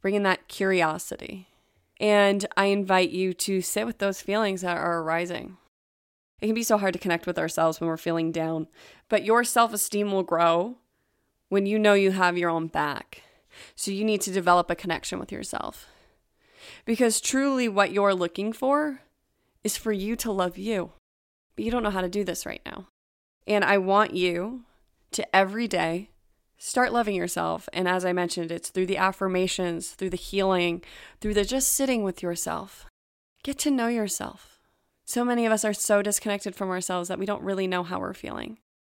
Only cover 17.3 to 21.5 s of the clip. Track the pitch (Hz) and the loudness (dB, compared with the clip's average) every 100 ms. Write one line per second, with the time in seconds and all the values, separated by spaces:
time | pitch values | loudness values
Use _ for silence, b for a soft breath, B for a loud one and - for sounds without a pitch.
17.3 | 269 277 262 240 196 202 196 202 185 175 | 0 2 2 2 2 2 4 2 2 0
18.3 | 185 214 226 262 285 302 262 _ _ _ | -2 -4 -2 2 2 0 -6 _ _ _
19.3 | _ _ _ 214 - 220 208 202 233 233 | _ _ _ -4 -2 -2 -2 -2 -4 -2
20.3 | 196 180 185 202 208 170 - _ _ _ | 0 -2 -2 -4 -4 -4 -12 _ _ _
21.3 | _ _ | _ _